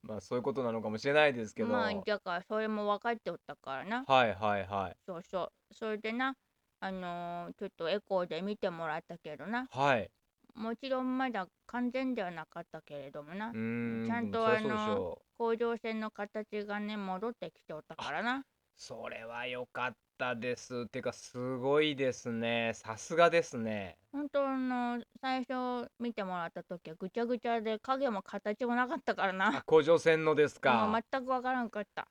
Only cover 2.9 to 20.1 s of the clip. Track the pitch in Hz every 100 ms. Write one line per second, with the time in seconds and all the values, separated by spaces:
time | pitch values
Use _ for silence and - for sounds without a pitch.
2.9 | 202 233 233 - 170 - 143 - 135 156
3.9 | 233 269 131 117 92 107 101 92 101 92
4.9 | - - 170 - 185 - _ _ - 226
5.9 | 214 220 233 262 262 _ _ _ _ 190
6.9 | 190 180 175 175 175 170 - 196 _ 165
7.9 | 202 _ 190 175 160 196 208 196 170 165
8.9 | 156 - 170 156 147 165 233 262 - 143
9.9 | 120 - _ _ _ _ - 220 233 269
10.9 | 262 254 254 262 220 175 _ - 240 247
11.9 | 254 262 233 180 170 156 175 170 160 -
12.9 | 147 139 151 147 190 220 226 226 233 233
13.9 | 226 226 233 220 226 226 220 214 214 214
14.9 | 208 - 185 _ - 226 226 233 233 233
15.9 | 220 214 - 208 220 214 214 208 208 208
16.9 | 214 196 185 233 233 170 _ - 156 -
17.9 | 160 139 151 226 262 - _ _ _ -
18.9 | 117 113 113 113 117 123 123 123 - 123
19.9 | - _